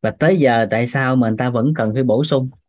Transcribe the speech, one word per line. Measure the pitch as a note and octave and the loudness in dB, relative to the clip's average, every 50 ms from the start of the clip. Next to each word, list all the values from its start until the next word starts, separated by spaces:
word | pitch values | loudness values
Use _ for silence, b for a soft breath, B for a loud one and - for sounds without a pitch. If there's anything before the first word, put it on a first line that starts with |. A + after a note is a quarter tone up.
Và | - A2 G#2+ _ | -4 -6 -4 _
tới | D3+ D#3+ C3 | 2 2 2
giờ | C3 C#3 C3 A#2 A#2 A#2 G2+ | 4 4 2 4 2 2 0
tại | A2 A2+ A#2+ | 0 -2 -2
sao | A#2+ - C#3 C3+ B2+ C3 | -2 -2 -2 0 0 2
mà | C3 A#2+ A2 | 2 2 0
người | A2 G#2+ | 0 -2
ta | B2 B2+ | -2 -2
vẫn | A#2+ A#2 A#2 C#3+ D#3 | -2 0 0 0 0
cần | D#3 A2+ G#2+ A2 | 0 -2 -2 -2
phải | B2+ C3 | -2 0
bổ | B2 G#2+ A#2+ D3 | 0 0 0 0
sung? | D#3 D3 C3+ C3 C3 - _ _ | 0 -2 -2 -2 -4 -10 _ _